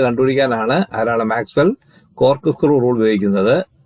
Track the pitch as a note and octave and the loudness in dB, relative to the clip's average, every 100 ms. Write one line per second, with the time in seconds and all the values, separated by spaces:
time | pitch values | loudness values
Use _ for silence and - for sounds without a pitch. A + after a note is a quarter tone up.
0 | B2+ A#2+ C3 C3+ C3 A2+ A2 E3 G3 A2 | 0 0 0 0 0 -2 -2 -2 -2 -4
1 | A2+ A2+ A2 A2+ G#2+ C#3+ F3 C#4 _ _ | -2 -2 -2 -4 -4 0 0 -2 _ _
2 | _ - C3 C#3 D#3 - D3 C#3 B2 A#2+ | _ -2 0 0 -2 -2 0 2 2 0
3 | A2 G2+ G2+ G2 G#2 D#3+ - _ | 0 0 0 0 0 0 -4 _